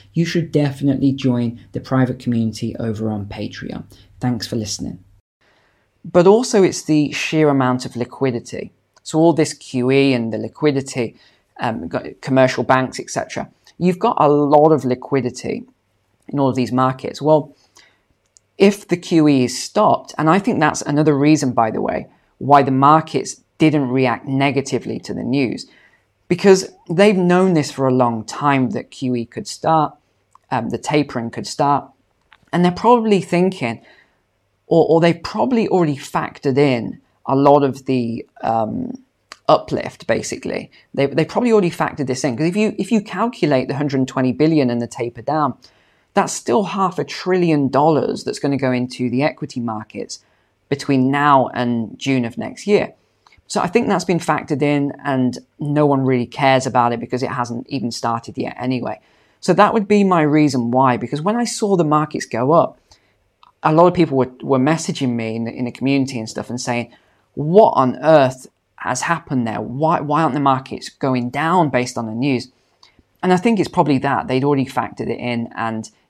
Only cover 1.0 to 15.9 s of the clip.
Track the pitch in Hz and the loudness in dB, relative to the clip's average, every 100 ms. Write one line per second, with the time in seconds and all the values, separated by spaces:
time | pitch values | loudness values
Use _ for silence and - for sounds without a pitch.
1 | 139 135 135 120 120 113 - - - 131 | 0 0 0 0 -2 -6 -10 -12 -4 0
2 | 127 131 - 117 113 107 113 - 113 104 | 0 -2 -4 -2 -2 -4 -8 -6 -6 -4
3 | 110 107 101 104 107 - - - - - | -4 -6 -8 -10 -10 -10 -12 -12 -14 -20
4 | - - 127 120 - 120 104 - - - | -20 -8 -4 -4 -4 -6 -6 -8 -10 -12
5 | _ _ _ _ _ _ _ _ _ _ | _ _ _ _ _ _ _ _ _ _
6 | - 180 175 220 247 214 180 - - 156 | -2 4 6 6 4 2 2 0 0 0
7 | 143 - - 160 151 139 127 127 127 120 | 0 -2 -4 0 2 2 0 -2 -4 -8
8 | 117 - 135 117 - - - _ _ _ | -8 -4 -4 -4 -8 -12 -12 _ _ _
9 | - 156 165 156 147 - - 131 123 135 | -6 2 4 4 0 -4 -8 -2 2 4
10 | 139 127 113 110 113 - 151 135 135 131 | 4 2 -2 -6 -8 -2 0 0 -2 -6
11 | 113 - _ _ _ - 123 113 85 135 | -6 -8 _ _ _ -8 -6 -6 -6 -8
12 | - - - 131 131 131 123 131 127 - | -8 -12 -2 2 4 2 0 0 0 -6
13 | 120 - - - - _ _ - 175 180 | -8 -6 -6 -8 -10 _ _ -2 0 0
14 | 214 - 151 147 143 151 156 156 127 127 | 0 4 4 4 4 6 6 4 0 -4
15 | - 139 123 117 117 107 - _ _ | -2 -2 -2 -6 -8 -8 -10 _ _